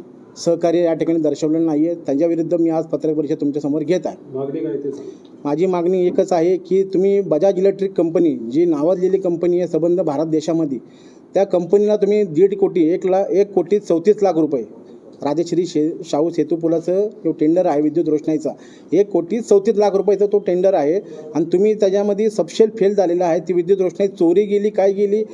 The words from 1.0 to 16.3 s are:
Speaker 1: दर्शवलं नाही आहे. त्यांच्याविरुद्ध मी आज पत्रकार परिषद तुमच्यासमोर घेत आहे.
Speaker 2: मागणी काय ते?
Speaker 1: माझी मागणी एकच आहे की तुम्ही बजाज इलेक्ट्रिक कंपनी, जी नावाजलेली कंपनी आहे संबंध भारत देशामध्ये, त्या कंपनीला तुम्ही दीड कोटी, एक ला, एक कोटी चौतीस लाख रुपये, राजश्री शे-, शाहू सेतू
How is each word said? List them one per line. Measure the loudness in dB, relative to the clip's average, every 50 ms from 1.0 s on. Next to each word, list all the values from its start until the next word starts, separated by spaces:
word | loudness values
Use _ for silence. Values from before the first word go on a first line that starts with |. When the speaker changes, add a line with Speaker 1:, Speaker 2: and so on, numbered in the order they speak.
| 0 0 0 0
Speaker 1:
दर्शवलं | 0 -2 -2 -2 -2 0 0 0 0
नाही | 0 0 0 0
आहे. | -2 -2
त्यांच्याविरुद्ध | -4 -4 -4 -2 0 0 0 0 -2 -2 0 0
मी | 0 0 0
आज | 0 -2 -2
पत्रकार | -4 -4 -2 -2 -2 -2
परिषद | -2 -2 -2 -4 -2
तुमच्यासमोर | -2 -4 -2 -2 -4 -2 -2 -2
घेत | -2 -2 -2 -2 -2
आहे. | -6 -10 -12 -14 -12 -8
Speaker 2:
मागणी | -8 -6 -6 -6 -6
काय | -6 -6 -6
ते? | -6 -6 -8 -10 -10 -14 -16 -18 -20 -20 -20 -16 -10 -6
Speaker 1:
माझी | -4 -2 0 0
मागणी | 0 0 0 0 0 0 0 0
एकच | 0 0 0 0 2 2
आहे | 2 2 2 0
की | -2 -2 0 0 0 0
तुम्ही | 0 0 0 2 2 2 0
बजाज | 0 0 0 2 2 2 2 2
इलेक्ट्रिक | 2 0 0 0 -4 -4 -2
कंपनी, | 0 0 0 2 2 2 2 0
जी | -2 -6 -2 0 2 2
नावाजलेली | 2 0 0 0 0 0 0 0 0 0
कंपनी | 0 0 -2 -2 0 0 0 0 0
आहे | 0
संबंध | -2 -2 0 0 0 0 0
भारत | 0 -2 -2 -2 -2
देशामध्ये, | -2 -2 -2 -2 -2 -2 -2 -2 -2 -4 -8 -10 -14 -20 -20 -20 -20 -20 -20 -14 -4 -2
त्या | 0 0
कंपनीला | 2 0 -2 2 2 2 4 4 2 2
तुम्ही | 2 2 2 2 2 0
दीड | 0 2 2 2 2 2
कोटी, | 0 0 0 2 2 2 2
एक | 0 0 0
ला, | 0 0 0 0 0
एक | 0 0 0 0 0
कोटी | -2 0 0 0 -2
चौतीस | 0 0 -2 2 4 2 2 4
लाख | 2 0 2
रुपये, | 2 0 0 0 -4 -4 -8 -14 -20 -20 -20 -20 -20 -20 -20 -12 -8 -6
राजश्री | -4 -2 -2 -2 -2 -2 -2 -2
शे-, | 0 0 0 0 -2 -4 -6 -6
शाहू | -4 -2 0 0
सेतू | 0